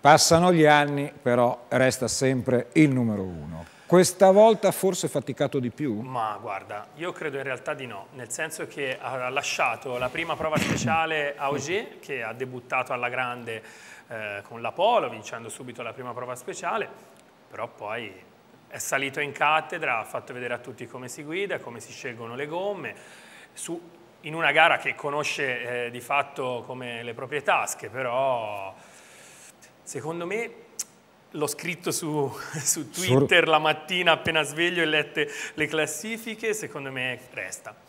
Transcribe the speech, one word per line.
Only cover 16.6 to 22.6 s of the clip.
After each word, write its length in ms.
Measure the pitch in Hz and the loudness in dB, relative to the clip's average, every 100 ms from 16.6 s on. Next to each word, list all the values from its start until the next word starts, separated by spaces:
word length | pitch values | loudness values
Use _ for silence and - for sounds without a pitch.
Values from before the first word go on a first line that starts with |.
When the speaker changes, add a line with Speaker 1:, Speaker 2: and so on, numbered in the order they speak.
| 175 220 185 - - - - _ _ | -4 -4 -6 -12 -20 -20 -20 _ _
Speaker 2:
però 180 | 104 120 | -10 -10
poi 420 | - 104 113 110 92 - - _ - _ | -10 -8 -8 -8 -14 -20 -20 _ -20 _
è 100 | 127 | -10
salito 400 | - 139 139 131 | -4 -2 -2 -4
in 120 | 147 | -6
cattedra, 680 | - 147 156 156 175 156 120 | 0 4 4 0 -6 -2 -2
ha 60 | |
fatto 280 | 104 131 - | -2 -10 -10
vedere 220 | 123 123 | -10 -6
a 40 | 120 | -6
tutti 280 | 123 120 123 | -8 -14 -14
come 220 | 127 127 | -12 -12
si 160 | - | -12
guida, 340 | 147 170 202 160 | -8 -6 -4 -6
come 220 | - 117 | -8 -14
si 100 | - | -16
scelgono 440 | - 135 117 117 120 | -12 -12 -10 -12 -8
le 100 | 147 | -6
gomme, 480 | 165 | -4